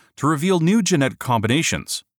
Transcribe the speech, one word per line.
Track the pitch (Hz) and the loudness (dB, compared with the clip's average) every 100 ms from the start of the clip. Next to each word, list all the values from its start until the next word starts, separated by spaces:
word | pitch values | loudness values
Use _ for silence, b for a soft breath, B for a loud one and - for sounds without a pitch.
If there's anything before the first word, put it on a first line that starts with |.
| b - | b -4
to | 143 | -2
reveal | 156 180 180 | 0 0 2
new | 160 226 | 2 2
genetic | 175 170 131 - | 2 0 0 -2
combinations, | - 117 104 139 - 78 - - - | -2 -2 0 0 -2 -4 -6 -10 -12